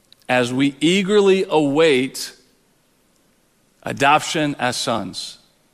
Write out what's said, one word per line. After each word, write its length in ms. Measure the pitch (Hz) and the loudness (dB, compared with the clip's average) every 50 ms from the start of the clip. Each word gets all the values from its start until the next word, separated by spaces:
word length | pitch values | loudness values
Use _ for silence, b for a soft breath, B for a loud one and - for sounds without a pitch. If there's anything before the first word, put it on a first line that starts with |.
| _ _ _ _ _ - | _ _ _ _ _ -2
as 240 | 127 127 123 120 | 0 0 0 -2
we 240 | 127 131 143 143 139 - | -2 -2 -2 -2 -2 -2
eagerly 640 | 151 165 180 202 196 180 208 208 196 196 190 190 185 - | 0 0 0 0 0 2 2 4 4 4 4 2 2 0
await 880 | 151 156 151 139 139 156 165 160 139 127 131 131 - - - - - _ _ _ _ _ _ _ _ _ _ _ _ _ _ _ _ _ _ _ _ _ _ _ _ _ _ _ _ _ | 0 0 0 2 2 4 4 4 4 2 0 -2 -6 -10 -12 -14 -14 _ _ _ _ _ _ _ _ _ _ _ _ _ _ _ _ _ _ _ _ _ _ _ _ _ _ _ _ _
adoption 720 | - - 120 107 139 139 151 151 - - - 165 151 147 139 - | -12 -10 -4 0 2 2 4 2 2 -2 -4 -2 -2 -4 -4 -4
as 180 | 120 123 120 | -4 -4 -4
sons. 600 | - - 135 117 107 95 92 - - - - - - _ _ _ _ _ _ | -4 -4 -4 -4 -4 -6 -8 -10 -12 -14 -14 -16 -20 _ _ _ _ _ _